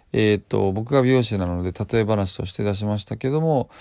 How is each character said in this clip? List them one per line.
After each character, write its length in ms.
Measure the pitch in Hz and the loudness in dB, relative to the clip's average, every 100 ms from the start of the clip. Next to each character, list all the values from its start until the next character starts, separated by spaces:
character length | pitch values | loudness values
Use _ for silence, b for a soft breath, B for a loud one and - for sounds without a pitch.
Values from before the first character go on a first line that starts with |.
| _ - | _ 2
え 180 | 107 101 | 4 2
っ 40 | |
と、 320 | - 107 98 | 0 -2 0
僕 220 | 101 117 | -2 0
が 80 | 139 | 2
美 100 | 127 | 4
容 120 | 127 | 4
師 140 | 113 98 | 2 -2
な 80 | 87 | -2
の 160 | 87 | -2
で 120 | 92 | -4
例 260 | - 101 113 | -6 -2 0
え 60 | 107 | 2
話 300 | 104 95 - | 0 -2 -6
と 100 | 90 | -8
し 80 | |
て 100 | - | -4
出 100 | 104 | -4
し 120 | 101 104 | -2 -2
ま 120 | 104 | -4
し 60 | |
た 140 | - 110 | -6 -6
け 120 | 131 | -2
ど 120 | 151 | 0
も、 280 | 160 135 - B | 2 0 -2 B